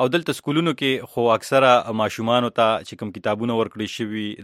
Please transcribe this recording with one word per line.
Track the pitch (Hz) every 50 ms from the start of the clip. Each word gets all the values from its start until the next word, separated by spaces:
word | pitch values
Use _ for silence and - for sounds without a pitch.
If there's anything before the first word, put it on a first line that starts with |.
او | 127 123
دلته | 156 175 165 156
سکولونو | 131 - - 143 147 160 170 165
کې | 135 - 139 135 131 113
خو | - - - 123 117 113
اکثره | 113 110 - - 139 135 135 127 123 120 - 117
ماشومانو | 110 113 - 101 - - 113 117 120 123 120 113
ته | - 120 113 110 113 78
چې | - - 107
کوم | - 107 104
کتابونه | 87 92 - 110 107 104 117 120 117 113
ورکړي | 110 101 - 110 107
شوي، | 98 - - 113 104 110 110 104 104 - -